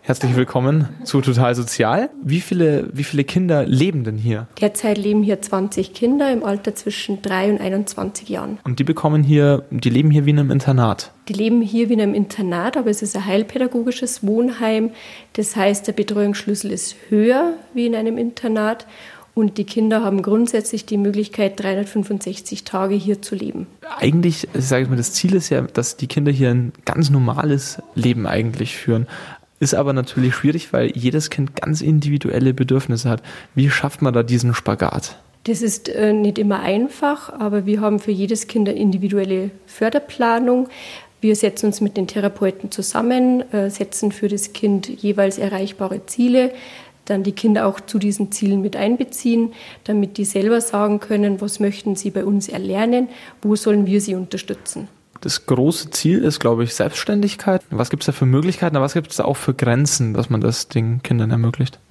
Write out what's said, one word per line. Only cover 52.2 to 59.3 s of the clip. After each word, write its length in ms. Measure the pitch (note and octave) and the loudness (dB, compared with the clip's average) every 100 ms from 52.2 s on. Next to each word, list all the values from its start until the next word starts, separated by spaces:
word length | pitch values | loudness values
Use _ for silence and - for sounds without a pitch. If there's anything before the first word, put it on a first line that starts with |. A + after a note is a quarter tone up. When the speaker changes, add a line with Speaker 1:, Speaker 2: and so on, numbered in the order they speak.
Speaker 2:
uns 240 | F#3+ G3+ F#3+ | 0 0 -2
erlernen, 600 | - F#3+ F#3+ A3+ B3 B3 - - - | -6 -4 -2 2 2 0 -6 -20 -6
wo 160 | G#3 G#3 | 0 0
sollen 300 | A3 G#3 G3 | 2 2 4
wir 140 | G3+ | 2
sie 140 | G3+ | 0
unterstützen. 760 | F#3 F3+ F#3+ - - - - G3+ _ _ - | -4 -6 -10 -8 -10 -8 -10 -12 _ _ -10
Speaker 1:
Das 240 | - - - | -6 -6 0
große 440 | B2+ C#3 E3 - | 2 4 0 -4
Ziel 320 | - D#3+ F#3 | -2 2 2
ist, 160 | A#3 C#3+ | 2 0
glaube 240 | A#2 A#2 | 0 2
ich, 120 | A#2 | 0
Selbstständigkeit. 880 | - - - - G#3 G3+ - - F#3 - | -2 -4 -2 -2 0 0 -2 -2 -2 -2
Was 200 | A#2 A#2+ | -4 -2
gibt's 160 | D3 - | -2 -2
da 60 | |
für 140 | C3+ C3 | 2 4
Möglichkeiten, 500 | C3 E3 F3+ F3 D3 | 4 2 0 0 0
aber 80 | |
was 80 | C#3 | 0
gibt's 240 | E3+ D3+ - | -2 -4 -4
da 80 | |
auch 120 | - | -2